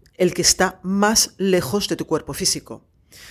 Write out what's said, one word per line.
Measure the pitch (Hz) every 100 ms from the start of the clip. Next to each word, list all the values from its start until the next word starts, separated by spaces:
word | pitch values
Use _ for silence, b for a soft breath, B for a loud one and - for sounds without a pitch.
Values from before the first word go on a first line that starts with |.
| _ -
el | 180
que | -
está | 170 - 190 -
más | 185 202 208 220 - -
lejos | 190 180 135 208 202
de | 165
tu | 160
cuerpo | 156 -
físico. | 139 127 156 - 110 _ _ _ B B